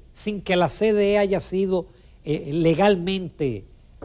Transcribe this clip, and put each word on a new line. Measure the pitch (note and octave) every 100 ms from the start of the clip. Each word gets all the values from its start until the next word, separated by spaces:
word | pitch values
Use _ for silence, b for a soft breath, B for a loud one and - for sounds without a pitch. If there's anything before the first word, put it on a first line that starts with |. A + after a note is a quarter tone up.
| -
sin | - G#3 G3+
que | - F3+
la | F3
C | - A3
D | G#3 G3+
E | G#3
haya | G3+ F#3
sido, | - F#3 G3 F#3 - b b b
eh, | - D3+ -
legalmente, | D#3 E3 E3 G3+ F#3+ F3 F#3+ F3 - C#3+ G#2 - - - -